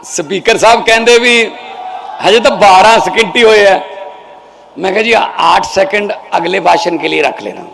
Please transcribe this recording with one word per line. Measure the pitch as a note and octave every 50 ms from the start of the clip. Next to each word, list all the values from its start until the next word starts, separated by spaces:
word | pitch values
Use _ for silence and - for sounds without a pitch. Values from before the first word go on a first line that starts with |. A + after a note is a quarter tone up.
| -
ਸਪੀਕਰ | - - - E3 C#3+ G3 F3+ - A3+ A3+
ਸਾਹਿਬ | F3+ - A3 A#3+ A3+ -
ਕਹਿੰਦੇ | A3+ A3+ A3+ A#3 A#3 A#3+ A#3
ਵੀ | A#3+ B3 A#3+ A#3 A3+ G3+ - - - - - - - - - - - - - - - F3+
ਹਜੇ | G#3 A#3+
ਤਾਂ | G#3+ C#4
ਬਾਰਾਂ | A3+ F3 G#3 G3 F#3 F#3 G3 A3 A3+ G#3+
ਸਕਿੰਟ | - - - G3+ A3+ F#3 -
ਹੀ | B3 A#3
ਹੋਏ | A3 A3 G#3 G3+
ਆ। | G3 F#3+ D#3+ - - - - - - - - - - - - - - - - - - - -
ਮੈਂ | F3 F#3+
ਕਿਹਾ, | F#3 G#3+
"ਜੀ, | A3 A#3 A3+ G#3 F#3+ - -
ਆਠ | - D#3+ E3 E3+ G3+ -
ਸੈਕਿੰਡ | - - G3 F#3+ F#3+ G3 G#3 G#3 G3 - - - - -
ਅਗਲੇ | E3+ E3+ E3+ F#3 G3
ਭਾਸ਼ਣ | E3+ F3 E3+ E3+ F3 F3+ E3+
ਕੇ | D3+ D#3 D#3
ਲਈ | D#3 D#3
ਰੱਖ | D3 B2+ - -
ਲੈਣਾ।" | G#2 G#2 - - - -